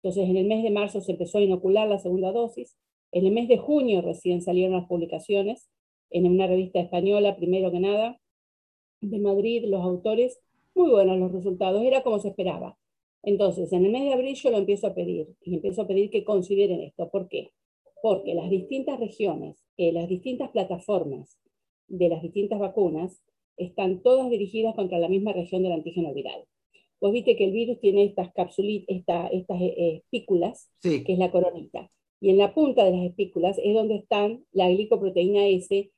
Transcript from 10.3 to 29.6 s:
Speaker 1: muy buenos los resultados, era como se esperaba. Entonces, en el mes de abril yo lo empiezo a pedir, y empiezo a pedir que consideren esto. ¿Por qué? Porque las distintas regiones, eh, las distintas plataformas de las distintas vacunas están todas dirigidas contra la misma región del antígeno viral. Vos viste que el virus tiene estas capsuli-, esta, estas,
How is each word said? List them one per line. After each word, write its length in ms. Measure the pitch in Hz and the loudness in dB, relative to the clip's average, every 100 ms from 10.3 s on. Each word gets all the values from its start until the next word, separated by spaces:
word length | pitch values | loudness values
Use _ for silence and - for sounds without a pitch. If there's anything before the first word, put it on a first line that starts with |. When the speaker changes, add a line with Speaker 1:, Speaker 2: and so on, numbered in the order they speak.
| - _ _ _ | -4 _ _ _
Speaker 1:
muy 160 | 370 339 | 2 6
buenos 280 | 214 190 185 | 6 6 2
los 140 | 185 | -2
resultados, 500 | 185 190 180 190 196 | -2 -4 -2 0 2
era 200 | 247 262 | 2 2
como 160 | 262 208 | 0 -2
se 100 | 202 | -4
esperaba. 480 | - 180 175 - - _ _ _ _ | -4 -6 -6 -12 -16 _ _ _ _
Entonces, 500 | - 202 196 175 170 | -2 2 2 0 -2
en 120 | 180 | 2
el 80 | 196 | 4
mes 100 | 247 | 2
de 80 | 277 | 0
abril 220 | 254 262 | 0 -2
yo 160 | 269 269 | 0 2
lo 80 | 214 | 2
empiezo 280 | 190 202 208 | 0 0 -2
a 80 | |
pedir, 340 | 180 175 170 156 - | -4 -4 -4 -8 -12
y 120 | - | -8
empiezo 280 | 170 196 185 | -4 -4 -4
a 40 | 190 | -2
pedir 240 | 196 208 | 0 0
que 140 | 214 | -2
consideren 560 | - 202 185 196 202 175 | 0 -2 0 2 2 0
esto. 300 | - - 170 | -8 -10 -6
¿Por 180 | 196 185 | -6 -6
qué? 240 | - - _ _ _ _ - | -10 -12 _ _ _ _ -4
Porque 320 | 220 196 196 | -2 -2 -2
las 140 | 170 180 | -6 -2
distintas 500 | 190 - 269 262 247 | -4 -2 -6 -6 -6
regiones, 680 | 214 - 202 151 151 - _ - | -8 -4 -4 -4 -10 -16 _ -2
eh, 160 | 170 | 0
las 160 | 165 175 | 0 -4
distintas 420 | 180 262 254 254 | -6 -6 -8 -4
plataformas 880 | 220 185 175 - 196 - - 139 _ _ _ _ _ _ | -4 -4 -6 -4 -4 -4 -10 -14 _ _ _ _ _ _
de 220 | 185 175 | -2 0
las 140 | 165 | 0
distintas 360 | 170 202 196 208 | -6 -6 -4 -4
vacunas 640 | 196 208 180 156 180 - _ _ _ - | -4 0 -2 -2 -8 -12 _ _ _ -12
están 460 | 180 - 185 185 | -10 -4 -4 0
todas 280 | 247 262 254 | 2 2 2
dirigidas 440 | 233 196 220 220 | -2 -2 -2 -2
contra 240 | 220 185 175 | -2 -4 -2
la 100 | 170 | 0
misma 240 | 190 208 | 0 0
región 300 | 185 175 185 | -4 -4 -2
del 100 | 185 | -2
antígeno 420 | 165 160 175 165 | -2 -4 -4 -4
viral. 300 | 135 - - - _ _ _ _ _ | -6 -10 -12 -18 _ _ _ _ _
Vos 120 | 202 | 0
viste 240 | 233 240 220 | 2 2 2
que 80 | |
el 80 | 190 | 2
virus 260 | 208 233 240 | 0 -2 2
tiene 240 | 202 196 | 4 4
estas 280 | 202 202 180 | 2 0 -6
capsuli-, 520 | - 175 - 202 208 - | -4 -4 -2 -4 -4 -6
esta, 380 | 185 - 175 170 | -6 -2 -2 -2
estas, 320 | 185 185 185 | -4 -4 -2